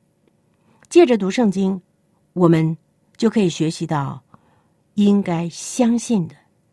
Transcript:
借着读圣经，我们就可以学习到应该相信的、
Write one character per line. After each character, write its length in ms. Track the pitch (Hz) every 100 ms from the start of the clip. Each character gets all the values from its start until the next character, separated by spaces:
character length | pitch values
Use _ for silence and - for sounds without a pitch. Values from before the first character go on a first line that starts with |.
| _ _ _ _ _ _ _ _ -
借 160 | 339 294
着 100 | 233
读 140 | 190
圣 220 | 196 220
经， 280 | 185 190 190 - _ _ _ _
我 140 | 180 170
们 280 | 165 160 160 _ _ _ -
就 140 | 226
可 100 | 220
以 80 | 185
学 220 | - 160
习 160 | - 151
到 380 | 156 135 131 _ _ _ _ _ _ _ -
应 260 | 202 202
该 260 | 180 165 170
相 480 | - - - 233 233
信 300 | - 220 160
的、 80 | - _ _ _